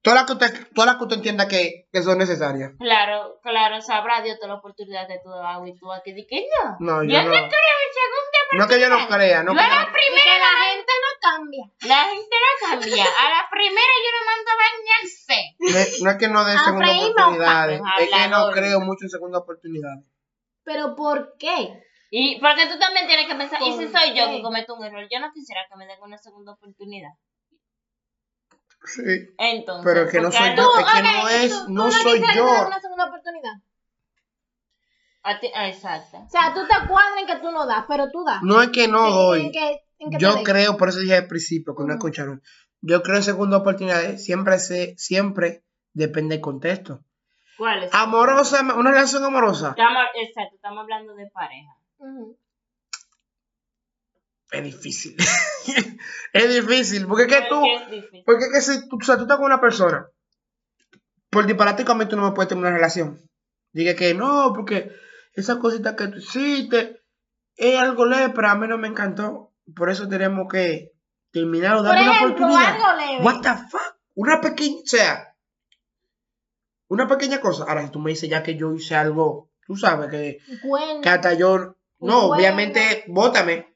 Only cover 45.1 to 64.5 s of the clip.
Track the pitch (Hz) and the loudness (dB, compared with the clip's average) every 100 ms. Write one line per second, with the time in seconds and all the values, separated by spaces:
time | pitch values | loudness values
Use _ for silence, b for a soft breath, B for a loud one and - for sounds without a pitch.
45.1 | 185 202 190 170 170 _ _ _ 151 151 | -2 -2 -2 -4 -4 _ _ _ -6 -4
46.1 | 156 156 156 151 135 160 190 - 131 _ | -2 -4 -4 -6 -6 -6 -6 -10 -18 _
47.1 | _ _ _ _ _ 220 196 180 196 220 | _ _ _ _ _ -6 -4 0 0 2
48.1 | 226 247 269 277 277 262 233 254 269 269 | 4 4 4 2 0 0 0 4 4 2
49.1 | 277 277 262 220 156 147 175 233 254 240 | 0 -2 2 0 0 -6 0 2 2 -2
50.1 | 233 226 226 196 196 202 214 214 220 220 | -4 -10 -10 -14 _ -16 -14 -12 -12 -14
51.1 | 202 202 185 165 131 147 _ _ _ 269 | -20 -18 -14 -14 -14 _ _ _ _ -20
52.1 | 269 226 240 _ _ _ _ _ - _ | -18 -18 -20 _ _ _ _ _ -20 _
53.1 | _ _ _ _ _ _ _ _ _ _ | _ _ _ _ _ _ _ _ _ _
54.1 | _ _ _ _ 139 143 127 139 - 160 | _ _ _ _ -12 -12 -14 -12 -12 -12
55.1 | - - 698 622 571 - 269 214 - B | 0 2 2 -2 -6 -4 -4 -4 -12 B
56.1 | B B 202 240 247 220 262 196 202 185 | B B 2 4 2 2 2 2 -4 -2
57.1 | 220 240 277 240 294 269 240 - 214 - | 2 4 4 2 0 0 0 -8 -16 -16
58.1 | 180 - 233 247 277 269 269 - 240 - | -8 2 2 4 0 0 -4 -6 -6 0
59.1 | 240 233 277 277 262 247 - 180 147 - | 0 2 0 2 4 2 2 0 0 -8
60.1 | _ _ _ _ _ _ _ _ _ _ | _ _ _ _ _ _ _ _ _ _
61.1 | _ _ 208 208 202 202 202 247 226 214 | _ _ 0 2 2 2 2 0 0 0
62.1 | 208 196 196 185 180 180 175 165 180 156 | -2 -2 0 -2 -2 -2 2 0 0 -6
63.1 | 147 _ _ _ _ _ 156 170 175 180 | -10 _ _ _ _ _ -4 -2 0 0
64.1 | 175 254 285 262 | 0 0 2 2